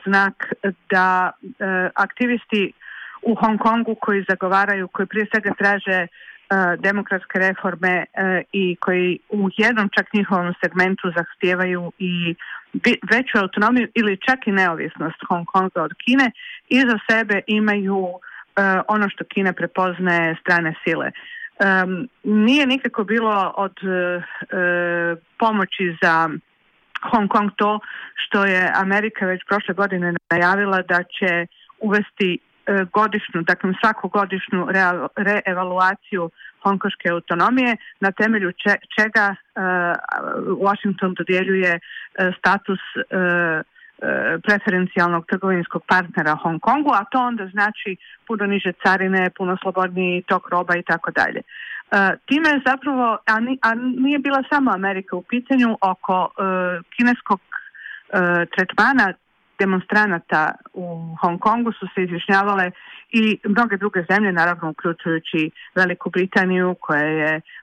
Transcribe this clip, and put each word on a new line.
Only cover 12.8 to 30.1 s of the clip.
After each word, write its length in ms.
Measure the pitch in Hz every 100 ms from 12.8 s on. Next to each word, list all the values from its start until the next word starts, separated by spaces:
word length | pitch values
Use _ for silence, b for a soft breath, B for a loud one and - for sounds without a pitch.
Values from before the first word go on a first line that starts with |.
| 240 240 190
veću 260 | 226 254 220
autonomiju 500 | 190 - 214 247 214
ili 260 | 233 214 196 -
čak 200 | 262 226
i 40 |
neovisnost 680 | 196 185 160 151 - 180 - -
Hong 160 | 175 170
Konga 340 | 190 190 180
od 100 | 156 -
Kine, 340 | - 269 247 B B B -
iza 280 | 254 254 214 -
sebe 320 | 226 214 196 -
imaju, 580 | 214 214 202 196 196 185
e, 540 | 180 - - - - 196 185 -
ono 220 | 214 202
što 140 | -
Kina 300 | - - 190
prepoznaje, 840 | 180 170 - 185 175 180 170 165 160
strane 320 | - 175 160 156
sile. 280 | - 160 135 B B B B -
Em, 480 | 196 190 185 185 240 -
nije 420 | - 214 214 294 269
nikako 360 | 262 240 233
bilo 500 | 196 226 220 208 180 -
od, 200 | 196 -
e, 40 | 190
e, 340 | 185 180 180 170 B - 190 180 175 175 175 170 165 _ _
pomoći 600 | 220 214 185 - 180 165
za 280 | 180 165 165 151 - _ _ _ _ - -
Hong 180 | 233 202
Kong 220 | 214 208 -
to 240 | 208 214 B B B -
što 300 | - 208 196
je 260 | 185 180 -
Amerika 500 | 190 202 214 220 185
već 160 | 185 -
prošle 240 | 202 208
godine 400 | 180 202 185 175